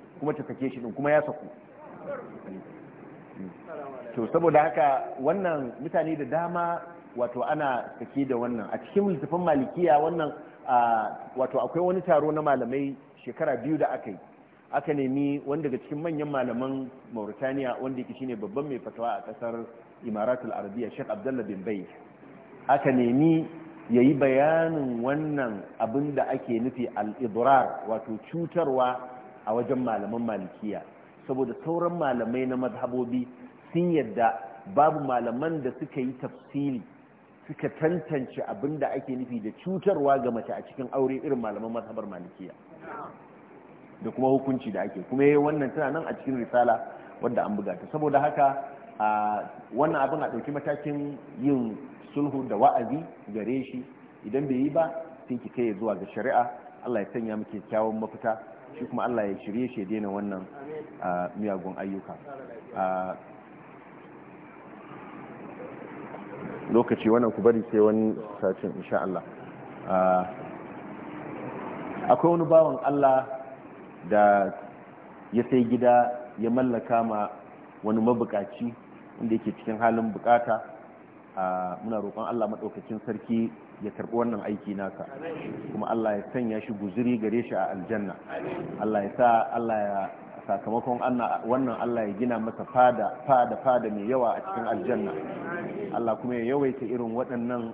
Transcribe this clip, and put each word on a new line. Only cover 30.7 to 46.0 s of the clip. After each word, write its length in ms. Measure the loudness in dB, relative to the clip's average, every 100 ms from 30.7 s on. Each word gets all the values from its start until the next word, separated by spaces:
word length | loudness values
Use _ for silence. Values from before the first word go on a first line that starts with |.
| -6 -10 -20 -20 -16 -6
Saboda 260 | -2 -2 -2
sauran 320 | -4 0 0 0
malamai 480 | 0 0 0 0 0
na 80 | 0
mazhabobi 680 | -2 -2 -2 -2 0 -2 -2 -10 -20 -20 -4
sun 200 | 0 4
yadda 440 | 4 2 2 2 2 -6 -14 0 6
babu 240 | 6 4
malaman 640 | 0 0 0 -2 -2 -2
da 80 | -4 -6
suka 200 | -6 -4
yi 100 | -4 -4
tafsiri, 600 | -10 -10 -8 -4 -2 -4 -8 -20 -20 -20 -20 -20 -16
suka 220 | -6 -6 0
tantance 560 | 0 0 -2 -4 -4 -6 -8
abin 320 | -4 -4 -2
da 80 | -2
ake 240 | -2 -4 -6
nufi 240 | -4 -6
da 100 | -6 -8
cutarwa 560 | -6 0 2 4 6 4
ga 80 | 4
mace 200 | -2 -4
a 100 | -8
cikin 280 | -8 -10 -4
aure 240 | 0 0 0
irin 160 | -2 -2
malaman 320 | -2 -4 -6
mazhabar 320 | -6 -6 -8 -8
Malikiya. 460 | -10 -14 -14 -16 -16 -20 -18 -14 -12 -12 -16 -20 -20 -20 -20 -20 -20 -20 -10
Da 80 | -8
kuma 160 | 0 4
hukunci 440 | 4 2 -2 -2
da 100 | -4
ake. 180 | -4 -6 -4
Kuma 140 | 6
yayi 140 | 8 8
wannan 360 | 4 2 -2
tana 180 | 0 -2
nan 140 | -2